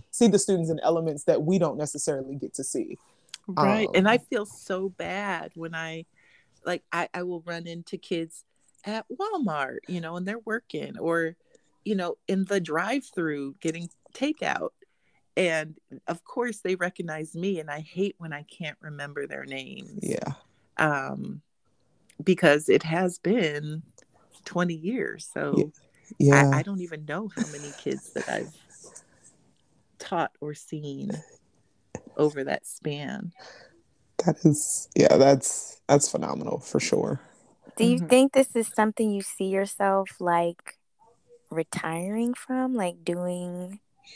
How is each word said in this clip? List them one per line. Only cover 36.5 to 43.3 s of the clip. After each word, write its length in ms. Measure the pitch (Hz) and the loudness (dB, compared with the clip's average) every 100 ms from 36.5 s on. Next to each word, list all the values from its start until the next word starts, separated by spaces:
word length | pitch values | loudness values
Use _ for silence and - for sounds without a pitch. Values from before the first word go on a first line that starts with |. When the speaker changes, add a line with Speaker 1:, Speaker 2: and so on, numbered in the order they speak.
| - | -4
Speaker 1:
for 220 | - - | -2 -2
sure. 400 | - - - 139 - _ _ _ - - | 2 2 0 -4 -6 _ _ _ -16 2
Speaker 3:
Do 80 | |
you 140 | 233 247 | 4 4
Speaker 2:
Mm-hmm. 80 | 165 | 6
Speaker 3:
think 240 | 254 269 | 6 8
this 240 | 269 262 233 | 6 4 2
is 100 | 220 | 0
something 460 | - 220 214 220 | 2 2 2 0
you 100 | 202 | 0
see 220 | 196 - 190 | -4 -4 0
yourself, 680 | 190 196 - 196 196 190 - | 0 0 2 2 2 0 -2
like, 600 | 180 170 170 175 - - _ _ _ _ _ - _ | 2 2 2 -2 -14 -20 _ _ _ _ _ -20 _
retiring 840 | 160 160 - 160 165 180 220 240 | -6 -4 -4 -4 -4 -4 -2 -2
from, 400 | 254 - 254 262 | -2 -4 -2 0
like, 300 | 247 180 175 | 0 -2 -2
doing 720 | 165 175 180 | -4 -2 -2